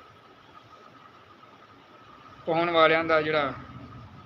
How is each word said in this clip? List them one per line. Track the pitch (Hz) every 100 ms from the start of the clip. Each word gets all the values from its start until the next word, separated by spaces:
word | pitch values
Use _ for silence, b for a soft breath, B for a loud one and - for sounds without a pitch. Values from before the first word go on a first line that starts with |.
| - - - - - - - - - - - - - - - - - - - - - - - - 175
ਪਾਉਣ | 160 170
ਵਾਲਿਆਂ | 165 156 160
ਦਾ | 165 156
ਜਿਹੜਾ | 156 156 135 127 - - - - - -